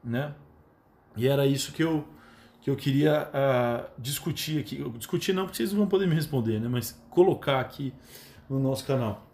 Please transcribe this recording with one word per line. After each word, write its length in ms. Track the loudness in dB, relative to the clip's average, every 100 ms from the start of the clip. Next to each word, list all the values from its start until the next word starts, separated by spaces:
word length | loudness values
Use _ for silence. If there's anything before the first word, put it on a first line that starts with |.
né? 320 | -4 -4 -4 -10 -20 -20 _ _ _ _ _ -2
E 100 | 2
era 180 | 4 4
isso 260 | 2 -2
que 100 | 0
eu, 240 | 0 0 -4 -18 -20 -20 -20 _
que 100 | -4
eu 60 | -2
queria, 520 | 2 4 4 2 0
ah, 560 | 0 2 2 2 -2 -6 -10
discutir 640 | -8 -6 -6 -6 -4 -4
aqui. 180 | -4 -6
Eu 100 | -8
discutir 420 | -8 -4 -2 0
não, 120 | 0
porque 120 | -2 -2
vocês 160 | -2
não 80 | 2
vão 80 | 2
poder 180 | 2 4
me 80 |
responder, 460 | 2 2 0 0 0
né? 80 | 0
Mas 340 | -2 -4 -12 -4
colocar 480 | 4 4 4 0 0
aqui 340 | -2 -6 -10 -10 -20 -20 -20 -20 -6
no 120 | -2
nosso 240 | 0 -2
canal 440 | 0 0 0 -4 -12